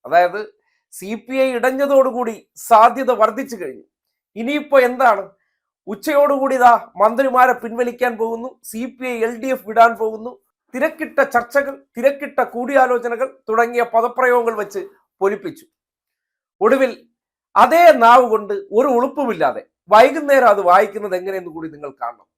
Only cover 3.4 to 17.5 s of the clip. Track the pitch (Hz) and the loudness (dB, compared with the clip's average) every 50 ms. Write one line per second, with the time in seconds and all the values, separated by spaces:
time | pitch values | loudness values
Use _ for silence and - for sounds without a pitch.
3.4 | 262 - 233 190 175 135 127 110 _ _ _ _ _ _ _ _ _ _ _ 202 | -10 -10 -12 -12 -12 -14 -14 -16 _ _ _ _ _ _ _ _ _ _ _ -10
4.4 | 226 254 294 294 285 294 277 269 247 240 247 254 269 240 214 196 190 - _ _ | -8 -6 -6 -6 -4 2 2 2 2 2 0 2 2 2 2 0 -4 -14 _ _
5.4 | _ _ _ _ _ _ _ _ _ 180 214 202 - 311 294 285 285 285 285 269 | _ _ _ _ _ _ _ _ _ -14 -14 -8 -6 -2 0 2 2 2 0 -2
6.4 | 269 269 262 254 247 240 233 220 - - _ 180 202 220 233 233 269 262 247 254 | -2 -2 0 4 4 4 4 4 -2 -12 _ 0 0 0 2 0 -2 0 2 2
7.4 | 254 262 247 247 - 233 233 233 247 240 240 240 247 247 233 214 226 226 226 226 | 2 2 2 -4 -6 -10 -6 -4 -6 -6 -4 -4 -6 -6 -4 -4 -6 -6 -6 -10
8.4 | 233 254 - _ _ - - 220 247 247 - _ 254 254 247 226 220 233 240 226 | -12 -14 -16 _ _ -16 -12 -12 -12 -12 -12 _ -10 -8 -6 -4 -4 -6 -6 -8
9.4 | 240 269 262 262 - 208 220 226 226 233 226 226 226 220 220 214 220 247 - _ | -6 -6 -6 -6 -8 -4 2 2 2 2 2 -2 -6 -8 -8 -10 -14 -16 -16 _
10.4 | _ _ _ _ _ _ - 247 277 320 311 - 311 - - - 269 277 - 240 | _ _ _ _ _ _ -6 -4 -4 -4 -4 -8 -14 -6 -2 -2 -2 0 -2 -4
11.4 | 233 - - 277 277 269 277 - _ _ _ 233 233 277 277 277 285 - - - | -4 0 -4 -4 -4 -4 -12 -16 _ _ _ -2 -2 -2 -2 -2 -12 -8 -4 -4
12.4 | 240 - - 240 254 240 277 269 254 254 247 240 240 240 240 226 262 269 - _ | -4 -4 -6 -10 -8 -2 0 0 0 0 -2 -4 -4 -8 -6 -6 -8 -10 -10 _
13.4 | _ - 214 220 233 233 240 240 240 233 - 226 226 240 233 254 262 247 247 247 | _ -4 -2 0 0 0 -2 -4 -4 0 0 -2 -2 -2 -2 -2 0 2 2 0
14.4 | 233 233 226 208 202 202 - 196 180 - _ _ _ _ _ _ 190 196 208 202 | 0 -2 -4 -6 -10 -8 -10 -12 -12 -12 _ _ _ _ _ _ -4 -4 -4 -4
15.4 | - 165 - - _ _ _ _ _ _ _ _ _ _ _ _ _ _ _ _ | -10 -14 -14 -16 _ _ _ _ _ _ _ _ _ _ _ _ _ _ _ _
16.4 | _ _ _ _ 190 226 262 269 269 247 214 - _ _ _ _ _ _ _ _ | _ _ _ _ 0 2 2 2 0 -2 -2 -12 _ _ _ _ _ _ _ _
17.4 | _ _ | _ _